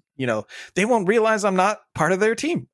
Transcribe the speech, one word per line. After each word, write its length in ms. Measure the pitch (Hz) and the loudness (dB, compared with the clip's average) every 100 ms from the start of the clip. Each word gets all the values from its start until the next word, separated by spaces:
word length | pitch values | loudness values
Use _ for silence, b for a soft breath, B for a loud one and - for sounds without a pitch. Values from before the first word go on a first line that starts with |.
| _ - | _ -8
you 80 | 127 | -4
know, 200 | 110 104 B B | -4 -6 B B
they 120 | - 208 | -2 0
won't 220 | 240 180 | 0 2
realize 360 | 226 220 220 202 | 2 2 2 0
I'm 100 | 185 | 2
not 240 | 190 208 _ | 0 0 _
part 180 | - 160 | -2 0
of 60 | 180 | 2
their 140 | 214 226 | 0 0
team. 320 | 294 339 - | -2 -4 -6